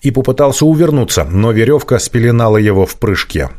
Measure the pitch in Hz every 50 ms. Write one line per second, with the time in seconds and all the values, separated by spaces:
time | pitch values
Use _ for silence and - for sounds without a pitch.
0 | - 139 120 135 131 - 131 - 147 139 127 - 147 156 160 151 175 156 151 139
1 | 113 - - 92 78 71 87 98 107 117 110 110 113 123 147 143 - - 127 113
2 | - - - 120 113 120 120 117 117 110 107 110 107 107 101 95 95 - - -
3 | - 104 95 - - - - 82 69 62 -